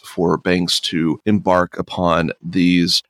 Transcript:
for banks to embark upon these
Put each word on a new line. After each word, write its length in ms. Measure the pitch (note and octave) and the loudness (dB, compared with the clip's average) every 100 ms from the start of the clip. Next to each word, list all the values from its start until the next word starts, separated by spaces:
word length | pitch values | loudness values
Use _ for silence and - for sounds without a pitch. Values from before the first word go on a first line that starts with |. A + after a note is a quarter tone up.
for 340 | - - F2 D#2+ | -6 -2 0 0
banks 440 | F#2 F2+ F2 - | 0 0 0 -2
to 400 | - E2 D#2+ D2 | -4 -2 -2 -2
embark 540 | - G#2 F#2 F2+ F2 - | 0 0 2 2 2 -4
upon 540 | F2 - F2 E2 E2 - | -8 -2 0 2 0 -4
these 580 | E2+ F#2 F2 F2+ E2+ - | -6 0 2 2 2 -2